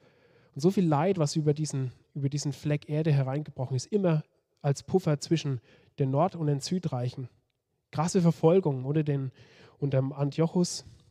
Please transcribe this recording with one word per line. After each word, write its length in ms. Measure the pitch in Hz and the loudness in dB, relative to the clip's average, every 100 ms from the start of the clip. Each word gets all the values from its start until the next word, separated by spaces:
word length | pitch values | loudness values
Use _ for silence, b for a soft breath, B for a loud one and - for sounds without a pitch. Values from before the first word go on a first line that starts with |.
| b b b b b - | b b b b b -2
und 60 | |
so 100 | 165 | 0
viel 120 | 196 | 2
Leid, 320 | 175 143 175 190 | 2 2 2 0
was 180 | 147 165 | 0 0
über 180 | 151 | 0
diesen, 380 | 147 151 139 131 - _ | 0 -2 -4 -6 -8 _
über 160 | 151 139 | -6 -4
diesen 240 | 143 147 | -2 -6
Fleck 360 | 131 151 147 - | -6 -4 -4 -2
Erde 240 | 151 160 | -2 2
hereingebrochen 640 | 139 131 139 147 - 127 131 | 2 0 -4 -8 -8 -6 -6
ist, 100 | - | -2
immer 380 | 208 185 156 - _ _ _ | 0 2 0 -2 _ _ _
als 200 | 147 139 | -2 -2
Puffer 380 | - 190 175 147 | 0 0 2 -2
zwischen 400 | - 165 147 131 b b b - | 0 -2 0 -6 b b b -4
den 100 | 135 | 0
Nord- 240 | 135 180 | 2 0
und 140 | 170 151 | 0 -2
den 100 | 143 | -2
Südreichen. 680 | - 185 160 127 123 - 123 _ _ _ _ _ _ | -2 -4 -4 -4 -4 -6 -14 _ _ _ _ _ _
Krasse 280 | - 165 196 | -4 0 2
Verfolgung 640 | 170 160 160 185 170 135 | 4 6 6 6 4 -2
unter 200 | 131 151 | -2 -2
den, 260 | 147 139 135 B B B B B | 0 -2 -4 B B B B B
unter 200 | 143 131 | -2 0
dem 140 | 135 | 0
Antiochus. 720 | 139 143 135 165 185 175 - - - _ | -2 -4 0 0 2 0 -2 -14 -20 _